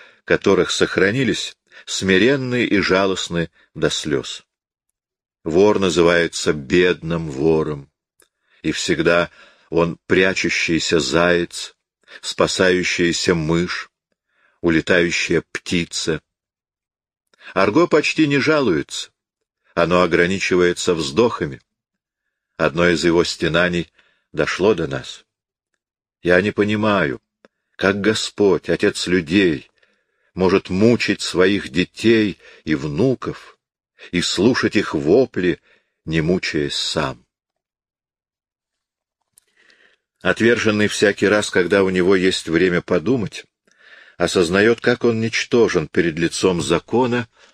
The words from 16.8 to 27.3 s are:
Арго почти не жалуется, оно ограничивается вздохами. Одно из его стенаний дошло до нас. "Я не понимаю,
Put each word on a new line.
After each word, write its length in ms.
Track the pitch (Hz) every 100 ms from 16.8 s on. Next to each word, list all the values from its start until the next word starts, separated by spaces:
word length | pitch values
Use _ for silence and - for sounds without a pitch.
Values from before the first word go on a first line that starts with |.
| _ _ _ _ _ _ - 95
Арго 320 | 98 131 170
почти 400 | 156 - - 151
не 100 | 143
жалуется, 720 | 127 156 120 76 - - - _ _ _ _ _ _
оно 300 | 85 82 90
ограничивается 920 | 90 82 87 95 - 90 87 87 -
вздохами. 680 | 82 69 73 82 - 78 64 _ _ _ _ _ _ _ _ _ -
Одно 300 | 78 78 87
из 160 | 80
его 200 | 87 85
стенаний 680 | 82 - 82 82 90 87 78 _ _ _ _
дошло 440 | 76 76 - 92 82
до 120 | 78
нас. 380 | 65 - - _ _ _ _ _ _ _ _ _ _
"Я 180 | 85 90
не 100 | 104
понимаю, 680 | - 104 107 107 101 76 60 _